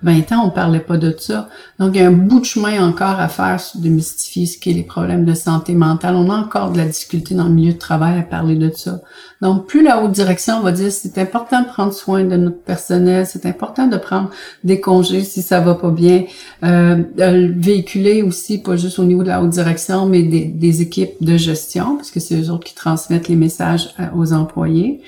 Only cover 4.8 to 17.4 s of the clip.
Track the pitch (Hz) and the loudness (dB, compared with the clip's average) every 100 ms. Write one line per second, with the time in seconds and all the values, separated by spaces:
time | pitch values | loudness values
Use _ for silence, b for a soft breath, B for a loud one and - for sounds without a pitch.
4.8 | 165 175 175 175 170 165 170 160 170 175 | -4 -6 -2 0 0 0 -2 -2 0 2
5.8 | 160 165 180 180 180 214 214 202 190 175 | 2 0 0 0 0 0 -4 -4 -2 -2
6.8 | 156 - - 165 - 185 170 165 165 170 | -2 -6 -6 -6 -4 -2 2 4 2 0
7.8 | - 160 165 175 170 170 160 160 160 160 | -2 -2 0 0 -2 -2 0 0 0 -4
8.8 | - 185 - B B B 185 190 - 294 | -10 -10 -14 B B B -2 0 2 4
9.8 | 311 226 208 196 185 175 - 226 185 180 | 6 4 2 0 0 0 -2 -2 0 0
10.8 | 202 196 185 190 190 - 233 247 247 - | -2 -4 -6 -4 -4 -4 -2 -2 0 -2
11.8 | 202 196 - 190 185 180 175 175 - 175 | -4 -4 -2 0 2 2 0 -2 -6 -6
12.8 | - 180 180 185 185 - 180 - 214 - | -2 2 2 2 -2 -4 -8 -6 -6 0
13.8 | 262 196 - 190 190 B B B 180 190 | 0 0 -2 -4 -4 B B B -2 0
14.8 | 190 185 175 190 196 185 175 180 170 175 | 2 2 2 0 -4 -6 -2 2 2 2
15.8 | 175 165 175 180 180 B B B 170 175 | 0 2 4 4 2 B B B 2 4
16.8 | 175 170 170 - 185 180 | 4 2 0 0 2 4